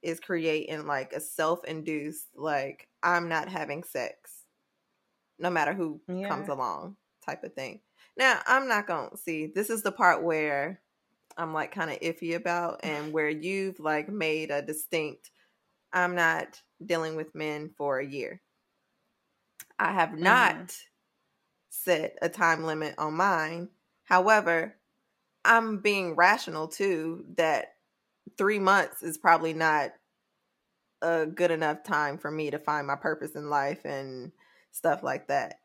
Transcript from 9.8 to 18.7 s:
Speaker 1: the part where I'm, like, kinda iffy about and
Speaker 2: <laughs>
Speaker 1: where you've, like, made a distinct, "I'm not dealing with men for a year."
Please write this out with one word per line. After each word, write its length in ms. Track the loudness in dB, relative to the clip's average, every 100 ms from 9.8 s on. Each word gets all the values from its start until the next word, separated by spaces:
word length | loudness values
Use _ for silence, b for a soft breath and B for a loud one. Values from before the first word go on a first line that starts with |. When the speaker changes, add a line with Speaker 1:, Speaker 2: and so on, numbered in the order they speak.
Speaker 1:
the 100 | -4
part 300 | 4 6 6
where 580 | 2 0 0 0 -2 -8 _ _ _ _ _ -8
I'm, 180 | -4
like, 180 | -4 -4
kinda 260 | -4 -4 -2
iffy 360 | -4 -4 -4 -4
about 440 | -2 -2 -2 -4
and 280 | -6 -4 -4
Speaker 2:
<laughs> 20 |
Speaker 1:
where 140 | 0 0
you've, 500 | -2 -4 -2 -4 -4
like, 280 | -2 -2 -2
made 420 | -4 -2 -2 -2
a 120 | -4
distinct, 680 | -4 -8 -4 -2 -4 -8 -20 _ _ _ _ _ _
"I'm 220 | 0 0 2
not 460 | 2 2 -4 -12 _ _
dealing 320 | -2 -2 -2 -6
with 180 | -8
men 360 | -6 -6 -6 -10 _
for 220 | -2 -2
a 60 | -4
year." 360 | -6 -8 -10 _ _ _